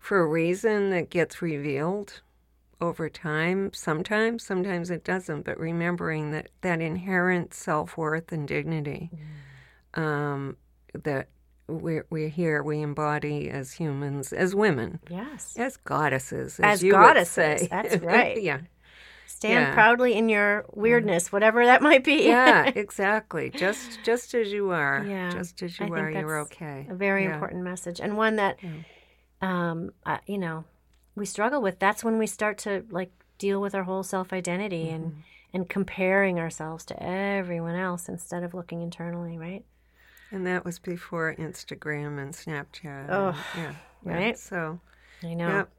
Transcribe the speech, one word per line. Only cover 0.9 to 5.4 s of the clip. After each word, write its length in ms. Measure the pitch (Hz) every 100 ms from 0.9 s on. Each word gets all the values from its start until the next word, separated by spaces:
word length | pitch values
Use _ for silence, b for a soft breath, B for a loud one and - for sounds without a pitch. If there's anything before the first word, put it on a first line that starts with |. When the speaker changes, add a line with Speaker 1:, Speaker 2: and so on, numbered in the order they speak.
Speaker 1:
that 200 | 185 156
gets 300 | 175 160 -
revealed 800 | 175 147 143 139 156 202 202 - _ _ _ _ _ _
over 280 | 170 165 160
time. 640 | - 170 151 165 185 196
Sometimes, 680 | - - 156 - 214 220 233
sometimes 460 | - 190 185 175 170
it 140 | 170
doesn't, 380 | - 185 180 151